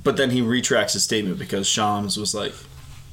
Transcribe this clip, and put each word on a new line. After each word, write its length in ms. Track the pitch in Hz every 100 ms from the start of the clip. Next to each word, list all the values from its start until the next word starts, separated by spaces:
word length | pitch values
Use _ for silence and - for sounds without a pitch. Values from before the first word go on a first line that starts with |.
But 120 | 143 117
then 140 | 131
he 100 | 123
retracts 540 | 113 123 - 117 101
his 80 | 98
statement 360 | - 110 95 90
because 280 | 92 98 98
Shams 500 | 117 104 104 101 107
was, 180 | 98
like, 200 | 107 101 - - - - - -